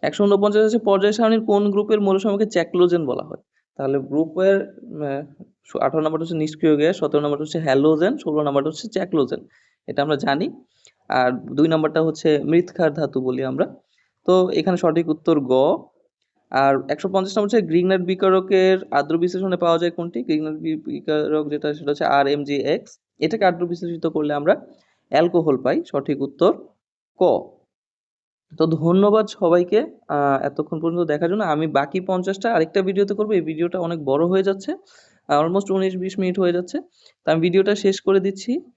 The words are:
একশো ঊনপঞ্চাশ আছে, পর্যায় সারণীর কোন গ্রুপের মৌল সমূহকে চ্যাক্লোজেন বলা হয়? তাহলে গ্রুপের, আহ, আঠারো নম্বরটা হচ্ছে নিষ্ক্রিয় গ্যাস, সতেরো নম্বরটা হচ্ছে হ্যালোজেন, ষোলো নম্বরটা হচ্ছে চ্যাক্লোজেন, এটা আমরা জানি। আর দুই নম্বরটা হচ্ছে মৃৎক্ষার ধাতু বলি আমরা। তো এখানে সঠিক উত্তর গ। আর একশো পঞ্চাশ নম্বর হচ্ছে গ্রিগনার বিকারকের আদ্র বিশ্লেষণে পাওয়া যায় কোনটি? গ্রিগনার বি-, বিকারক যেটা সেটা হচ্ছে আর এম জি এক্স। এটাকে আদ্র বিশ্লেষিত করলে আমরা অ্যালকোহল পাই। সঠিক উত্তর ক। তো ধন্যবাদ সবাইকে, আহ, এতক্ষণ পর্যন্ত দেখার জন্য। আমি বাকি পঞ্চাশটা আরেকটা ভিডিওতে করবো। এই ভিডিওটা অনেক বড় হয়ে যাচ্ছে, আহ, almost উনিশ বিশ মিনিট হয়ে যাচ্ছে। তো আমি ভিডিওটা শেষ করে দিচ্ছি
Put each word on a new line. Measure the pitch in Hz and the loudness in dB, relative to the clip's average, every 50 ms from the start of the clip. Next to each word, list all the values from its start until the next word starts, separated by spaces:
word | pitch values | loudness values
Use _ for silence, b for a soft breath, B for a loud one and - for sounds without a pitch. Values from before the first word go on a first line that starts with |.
একশো | - 131 139 - 202 | -4 -4 -2 0 2
ঊনপঞ্চাশ | 202 202 196 202 208 202 214 214 | 4 4 4 2 2 4 4 2
আছে, | 214 214 240 | 4 2 0
পর্যায় | 226 208 196 196 190 208 214 | 2 2 2 4 4 2 2
সারণীর | 214 233 220 226 226 220 | 2 2 2 2 2 2
কোন | 220 208 202 208 208 | 2 2 2 2 2
গ্রুপের | 196 202 208 214 226 214 | 0 0 0 2 0 2
মৌল | 208 196 190 190 | 2 2 2 2
সমূহকে | 190 220 202 202 220 | 2 0 0 0 -2
চ্যাক্লোজেন | 214 - 175 165 165 - 180 180 180 175 175 160 | 0 0 -2 -2 0 2 2 2 4 4 2 0
বলা | 131 123 - - | -2 -4 -6 -6
হয়? | 151 - - _ _ _ _ _ _ _ | -12 -14 -16 _ _ _ _ _ _ _
তাহলে | _ 139 135 139 143 | _ -4 -2 -2 -2
গ্রুপের, | 135 135 143 147 160 160 156 175 185 190 196 196 | -4 -2 -2 -2 -2 -2 -2 0 2 2 2 2
আহ, | - - - - - - - 151 151 143 139 139 151 160 - _ - _ _ _ _ _ - - | 0 -4 -12 -20 -20 -16 -10 -8 -6 -6 -6 -6 -8 -10 -16 _ -20 _ _ _ _ _ -4 -2
আঠারো | - 135 151 160 156 | -2 0 0 0 -2
নম্বরটা | 156 160 156 | 0 -2 -4
হচ্ছে | 160 165 175 | -6 -4 -4
নিষ্ক্রিয় | 160 156 156 156 156 - 160 151 | -4 -4 -4 -4 0 2 2 4
গ্যাস, | 147 147 160 185 185 | 4 4 2 0 0
সতেরো | 165 147 - 147 147 | -4 0 0 0 0
নম্বরটা | 147 147 143 | 0 -2 -4
হচ্ছে | 156 156 - 170 | -6 -6 -6 -4
হ্যালোজেন, | 160 151 131 135 139 151 160 151 170 190 269 302 | 0 2 2 4 4 4 4 4 2 0 0 -2
ষোলো | - 170 151 151 151 | -4 -4 -2 0 0
নম্বরটা | 143 139 143 135 156 | 2 0 0 0 0
হচ্ছে | 156 - - 226 | -6 -8 -12 -8
চ্যাক্লোজেন, | - 190 190 180 185 160 135 120 - - - b b b b b b b _ - | -6 -6 -6 -2 0 -2 0 0 -2 -10 -10 b b b b b b b _ -10
এটা | 110 - 139 | -4 -4 -2
আমরা | 151 151 | -2 -2
জানি। | 135 - - 139 147 190 311 - - _ b b b b b b b _ _ | -2 0 -2 -2 -2 -2 -6 -8 -12 _ b b b b b b b _ _
আর | - 127 127 127 | -2 0 0 0
দুই | 127 123 - - 135 139 151 160 | 0 -2 -8 -8 0 0 2 2
নম্বরটা | 160 160 156 156 151 160 | 2 2 0 0 0 0
হচ্ছে | 160 160 156 156 - 165 151 147 139 | 0 0 -2 -2 0 0 2 2 0
মৃৎক্ষার | 139 156 170 175 175 - - 175 156 147 | 2 2 2 0 0 -2 0 0 0 0
ধাতু | 156 156 135 135 135 | -2 -6 -4 -4 -4
বলি | 127 127 127 127 135 | -4 -2 -4 -4 -4
আমরা। | 131 131 135 190 - - - _ _ _ _ _ _ _ _ _ - | -6 -2 -2 -4 -4 -4 -18 _ _ _ _ _ _ _ _ _ 2
তো | 180 185 185 185 | 4 4 4 2
এখানে | - - 160 190 180 175 | 0 0 0 0 0 2
সঠিক | - 170 160 165 170 165 | 2 2 2 2 0 0
উত্তর | 156 156 _ - 165 151 | -4 -2 _ 2 2 2
গ। | 139 123 127 131 131 151 208 233 - _ _ _ _ _ _ _ _ _ _ _ _ _ | 2 2 2 4 4 2 2 -2 -4 _ _ _ _ _ _ _ _ _ _ _ _ _
আর | - 131 139 139 135 135 - 139 | 0 2 2 4 2 2 0 -4
একশো | - 151 - 196 | -8 -6 -6 -2
পঞ্চাশ | 185 196 185 190 202 220 | -2 -2 -2 -2 -2 -2
নম্বর | 208 202 | -2 2
হচ্ছে | 247 233 | 2 0
গ্রিগনার | 208 160 160 175 180 185 190 185 | 0 2 0 2 2 2 2 0
বিকারকের | 185 185 190 180 - 190 185 190 185 190 208 190 185 185 190 190 190 - | 0 -2 -2 0 2 4 4 2 2 2 2 4 4 4 2 2 0 -2
আদ্র | - 139 143 147 160 170 | -2 -2 0 0 -2 0
বিশ্লেষণে | 170 180 175 185 190 196 185 175 | 0 -2 -2 -2 -4 -2 -2 0
পাওয়া | 180 170 170 165 | 2 2 2 2
যায় | 170 175 | 2 -2
কোনটি? | 170 - 170 170 175 233 254 | -4 -4 -8 -6 -6 -8 -4
গ্রিগনার | - 165 151 156 156 156 | -2 -2 -2 -2 -4 -8
বি-, | 156 156 160 156 156 156 | -6 -6 -6 -6 -6 -6
বিকারক | - - 143 - - 156 151 151 151 151 156 151 147 | -8 -10 -8 -4 -2 -2 0 0 0 0 -2 -2 -2
যেটা | 147 147 - 151 151 | -6 -4 -4 -4 -6
সেটা | 151 143 143 | -4 -4 -4
হচ্ছে | 147 143 165 | -2 -2 0
আর | 151 135 139 139 139 | 2 2 2 2 2
এম | 147 147 143 | 0 -2 -2
জি | 139 143 | -4 -4
এক্স। | 143 - 135 156 233 - - - _ _ _ _ _ | -4 -2 -2 -2 -2 -4 -10 -20 _ _ _ _ _
এটাকে | - 160 220 220 208 | -2 -2 0 2 2
আদ্র | 185 175 170 175 | 2 2 0 -4
বিশ্লেষিত | 175 180 170 - 170 170 165 160 | -4 -4 -6 -6 -8 -8 -4 -4
করলে | 165 156 156 151 147 147 | -4 -2 -2 -2 -2 -2
আমরা | 143 143 160 214 - - b b b b b b b b b | -2 2 0 0 0 0 b b b b b b b b b
অ্যালকোহল | - 139 165 175 180 175 160 156 135 127 | 2 2 2 4 2 0 2 2 0 0
পাই। | - 123 156 - 330 | 0 0 -2 -2 -4
সঠিক | - - 143 139 - 147 - | -4 -4 -6 -2 -2 -4 -4
উত্তর | 135 139 139 - 170 190 - - - - _ _ _ _ _ _ _ _ _ _ | -4 -8 -2 2 2 2 2 0 -6 -20 _ _ _ _ _ _ _ _ _ _
ক। | 185 170 123 92 - - - _ _ _ _ _ _ _ _ _ _ _ _ _ _ _ _ _ _ _ | 2 2 2 2 -2 -6 -20 _ _ _ _ _ _ _ _ _ _ _ _ _ _ _ _ _ _ _
তো | 156 156 160 160 | -4 -2 0 0
ধন্যবাদ | 160 156 143 165 175 190 196 208 208 220 214 208 | 0 0 2 2 4 4 4 4 4 4 2 0
সবাইকে, | - - 196 170 165 175 175 175 - 214 285 330 - - _ _ | -4 -2 0 2 4 4 2 2 0 0 0 0 -10 -20 _ _
আহ, | 156 147 143 139 139 135 | -4 0 0 2 0 0
এতক্ষণ | - 139 139 - 151 156 - 160 | -2 -4 -4 -6 -6 -6 -6 -4
পর্যন্ত | 160 165 165 175 175 156 | -2 -2 0 -2 -2 -2
দেখার | 147 147 165 170 | -2 -2 -2 -2
জন্য। | 180 214 214 | -2 -2 -2
আমি | 175 151 151 160 160 | -2 -2 -2 -2 0
বাকি | 147 139 139 151 - 190 | 0 -2 -2 0 -4 -6
পঞ্চাশটা | 180 - 190 185 180 190 196 196 196 233 233 | -4 -2 -4 -4 -2 -4 -6 -4 -4 -2 0
আরেকটা | 175 160 160 - 202 | 0 0 0 0 -2
ভিডিওতে | 190 185 196 185 202 202 208 | -2 0 0 -2 -2 -2 -2
করবো। | 196 214 214 214 | -4 -2 -2 0
এই | 185 | -2
ভিডিওটা | 160 156 160 151 170 175 - 185 | -2 -2 -4 -4 -4 -4 -4 -4
অনেক | 175 165 170 165 147 | -4 -4 -6 -6 -2
বড় | 135 135 147 165 | 0 0 2 2
হয়ে | 175 185 190 190 | 2 2 0 0
যাচ্ছে, | 190 196 196 196 - 339 381 b b b b b b b b b _ | 0 -2 -4 -6 -10 -10 -10 b b b b b b b b b _
আহ, | 147 147 151 | 0 2 2
almost | 165 180 196 202 202 196 | 2 0 -2 -2 -2 -2
উনিশ | 190 190 190 185 185 | -2 -2 -2 -4 -4
বিশ | 180 190 190 - | -8 -8 -4 -4
মিনিট | 190 180 180 190 | -2 -2 0 0
হয়ে | 190 175 175 | 0 0 0
যাচ্ছে। | 175 180 180 - 294 - _ b b b b b b _ - | -2 -4 -6 -8 -10 -10 _ b b b b b b _ -2
তো | |
আমি | 156 165 | 0 2
ভিডিওটা | 165 180 175 196 190 202 208 | 2 2 2 2 2 2 0
শেষ | 202 - 196 190 - | 0 0 0 -2 0
করে | _ - 196 196 | _ 2 2 2
দিচ্ছি | 185 196 196 196 - - 247 339 359 - _ | 2 0 -6 -6 -6 -4 -4 -4 -4 -10 _